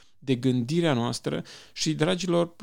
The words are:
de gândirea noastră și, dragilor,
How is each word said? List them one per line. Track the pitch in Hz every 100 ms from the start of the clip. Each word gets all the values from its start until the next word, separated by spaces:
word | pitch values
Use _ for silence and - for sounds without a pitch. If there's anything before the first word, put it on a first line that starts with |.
| - -
de | 131
gândirea | 127 131 127 120 165 170
noastră | 123 120 - - 147 - - -
și, | - -
dragilor, | 151 156 175 180 170 170 -